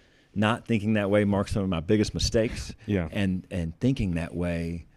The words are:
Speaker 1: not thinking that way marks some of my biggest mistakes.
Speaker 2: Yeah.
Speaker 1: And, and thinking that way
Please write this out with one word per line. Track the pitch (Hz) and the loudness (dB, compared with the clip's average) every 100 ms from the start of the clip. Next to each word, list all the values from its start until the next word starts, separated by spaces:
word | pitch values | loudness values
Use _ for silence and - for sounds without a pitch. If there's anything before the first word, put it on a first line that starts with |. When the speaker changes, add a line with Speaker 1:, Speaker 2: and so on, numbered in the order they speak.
| _ _ _ | _ _ _
Speaker 1:
not | 95 107 117 - | 0 2 0 0
thinking | 113 104 | 0 2
that | 107 98 | 0 2
way | 104 | 4
marks | 104 98 101 | 4 2 0
some | 110 | -2
of | 95 | 0
my | 85 | -2
biggest | 80 107 104 | 2 2 2
mistakes. | - - 117 110 104 - - - | 0 0 0 0 -2 -10 -10 -2
Speaker 2:
Yeah. | 101 82 | -2 -2
Speaker 1:
And, | 104 98 92 - | -2 -2 -2 -4
and | 92 82 - | -6 -6 -2
thinking | 123 135 104 | -2 0 -2
that | 82 82 | -2 -4
way | 85 87 85 82 85 - | -4 -4 -2 -4 -8 -12